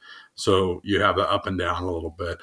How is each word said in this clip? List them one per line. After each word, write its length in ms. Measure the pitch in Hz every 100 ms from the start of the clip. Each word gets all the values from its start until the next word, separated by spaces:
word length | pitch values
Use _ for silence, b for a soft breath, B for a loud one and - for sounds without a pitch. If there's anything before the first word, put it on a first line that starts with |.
| B B B
So 460 | - - 95 92 90
you 160 | - 95
have 140 | 101 92
the 140 | 82
up 160 | 98 -
and 120 | 92
down 240 | 87 87
a 100 | 92
little 220 | 85 82 78
bit. 220 | 85 82